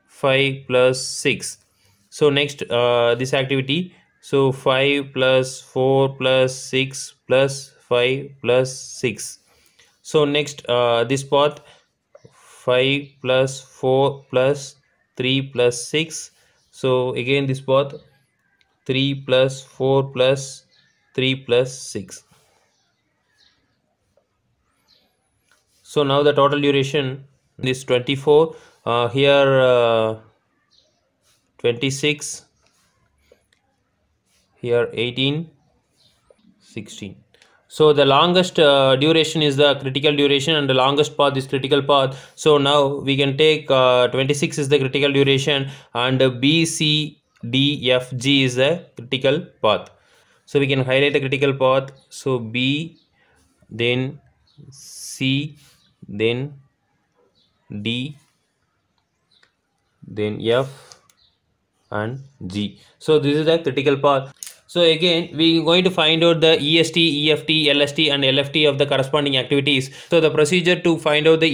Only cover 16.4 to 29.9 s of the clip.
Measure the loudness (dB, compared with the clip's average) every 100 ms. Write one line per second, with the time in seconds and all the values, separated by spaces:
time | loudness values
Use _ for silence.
16.4 | _ _ _ -8 -2 0 -2 -6 -2 -2
17.4 | -2 -6 0 0 0 -8 _ _ _ _
18.4 | _ _ _ _ -6 -2 -2 -4 -2 2
19.4 | 2 -2 -18 _ 0 0 0 0 0 0
20.4 | -4 -16 _ _ _ _ _ -4 -2 -2
21.4 | 0 0 0 -6 -12 -12 -14 -20 _ _
22.4 | _ _ _ _ _ _ _ _ _ _
23.4 | _ _ _ _ _ _ _ _ _ _
24.4 | _ _ _ _ _ _ _ _ _ _
25.4 | _ _ _ _ _ -2 2 2 2 4
26.4 | 2 2 0 0 0 -4 -4 -8 -16 _
27.4 | _ _ -6 -6 -2 -2 -2 -4 2 4
28.4 | 4 -2 -20 _ -4 -2 -2 0 2 4
29.4 | 4 4 4 4 2